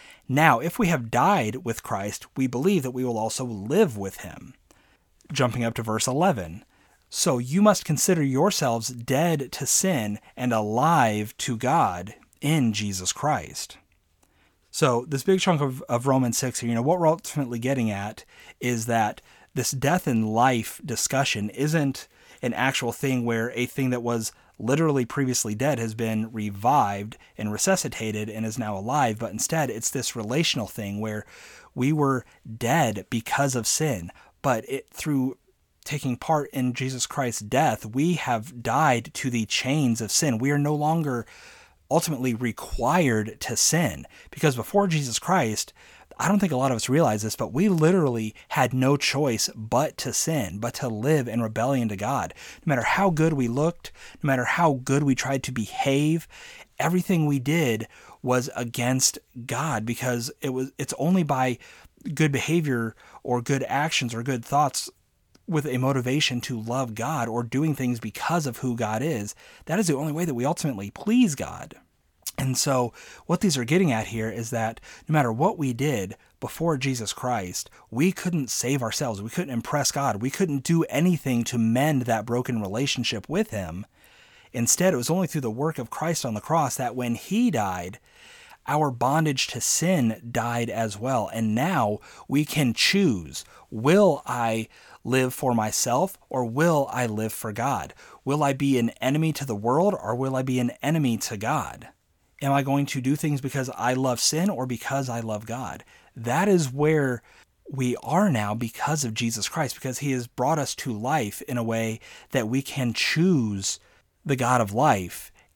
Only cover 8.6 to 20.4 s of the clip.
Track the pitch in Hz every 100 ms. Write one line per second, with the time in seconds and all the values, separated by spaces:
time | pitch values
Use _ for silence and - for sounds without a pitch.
8.6 | 139 117 113 123 113 131 175 156 127 -
9.6 | 131 - 190 156 107 104 - - 123 113
10.6 | 107 113 156 165 117 107 104 - - 113
11.6 | 123 160 113 87 98 - _ - 139 160
12.6 | 117 104 104 92 90 - 147 127 78 -
13.6 | - - _ _ _ _ _ _ _ _
14.6 | _ - 156 120 135 139 196 190 190 156
15.6 | 139 131 - 120 131 131 123 113 131 -
16.6 | 117 117 127 180 160 165 - 151 127 117
17.6 | 123 135 113 98 101 113 - - - -
18.6 | 123 117 113 117 107 - - - _ 147
19.6 | - 135 143 180 - 117 110 110